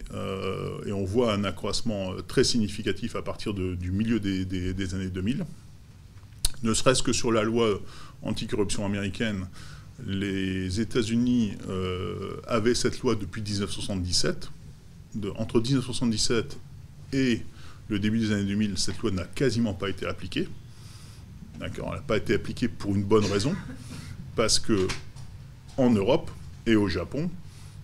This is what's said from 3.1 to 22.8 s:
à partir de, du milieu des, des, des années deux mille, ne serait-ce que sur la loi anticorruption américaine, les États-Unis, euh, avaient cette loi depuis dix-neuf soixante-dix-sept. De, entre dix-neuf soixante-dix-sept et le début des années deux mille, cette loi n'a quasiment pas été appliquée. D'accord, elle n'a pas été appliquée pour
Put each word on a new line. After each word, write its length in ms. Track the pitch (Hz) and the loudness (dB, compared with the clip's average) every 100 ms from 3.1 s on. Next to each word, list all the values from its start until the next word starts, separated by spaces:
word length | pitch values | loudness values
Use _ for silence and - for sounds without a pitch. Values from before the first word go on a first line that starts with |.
| 104 | -4
à 60 | |
partir 320 | 90 95 113 | -6 -4 -4
de, 200 | 101 92 | -2 -2
du 160 | 90 90 | -2 0
milieu 300 | 95 110 113 | 0 2 2
des, 240 | 101 95 | 2 0
des, 300 | 95 95 90 | 0 -2 -2
des 200 | 95 92 | -2 -2
années 140 | 95 95 | -2 -4
deux 140 | 92 | -2
mille, 240 | 95 151 165 - - - - - - - - - - - | -2 -2 -4 -10 -16 -18 -20 -20 -20 -20 -18 0 0 2
ne 120 | 113 | 2
serait-ce 280 | 107 135 131 | 4 6 6
que 120 | - | 4
sur 180 | 113 120 | 2 4
la 100 | 113 | 4
loi 380 | 110 117 113 92 - - - - | 4 4 4 2 -4 -12 -14 -8
anticorruption 640 | - 107 117 107 95 - | -4 -2 -2 0 2 2
américaine, 640 | 101 101 101 92 113 101 92 - - - - - | 0 0 -2 0 0 0 -4 -10 -14 -14 -16 -12
les 760 | 98 98 98 95 95 95 92 95 | -4 -2 0 0 0 0 0 0
États-Unis, 720 | 104 - 107 117 123 123 104 95 - | 2 2 2 2 4 4 2 -2 -4
euh, 680 | 92 92 92 95 95 95 - - | -2 -2 -2 -4 -4 -6 -8 0
avaient 260 | 117 110 | 2 4
cette 240 | 120 120 - | 4 2 2
loi 160 | 127 | 0
depuis 280 | 107 101 113 | 0 -2 -4
dix-neuf 280 | 104 101 98 | -2 0 -2
soixante-dix-sept. 800 | - - 95 90 - - - - - - - - - - | -2 -2 -2 2 4 4 2 -6 -10 -14 -18 -18 -18 -10
De, 160 | 117 98 101 | -6 -4 -2
entre 240 | 110 123 | 2 2
dix-neuf 240 | 110 135 | 4 2
soixante-dix-sept 760 | 131 113 123 107 - 117 78 - - - - - - | 2 0 2 2 4 2 0 -8 -14 -16 -16 -18 -4
et 300 | 135 131 113 - - - - - | 2 2 2 -2 -10 -14 -14 -4
le 140 | 104 | 0
début 180 | 107 113 | 2 2
des 140 | 110 | 2
années 100 | 104 | 2
deux 140 | 98 101 | 2 2
mille, 200 | 107 92 | 0 0
cette 220 | - 92 | 0 0
loi 140 | 110 | 0
n'a 100 | 95 | -2
quasiment 500 | 85 - 139 110 117 | -4 0 2 2 0
pas 160 | 92 98 | 0 -2
été 160 | 95 | -2
appliquée. 440 | 90 92 92 - 190 - - - - - - - - - - - | -4 -4 -4 -2 -4 -6 -12 -16 -16 -16 -16 -16 -16 -16 -14 -10
D'accord, 300 | 92 - - | -8 -6 -6
elle 80 | 92 | -6
n'a 40 | |
pas 140 | - 110 | 0 2
été 180 | 101 | 4
appliquée 320 | 98 92 - 117 | 2 2 0 -2
pour 300 | - | 0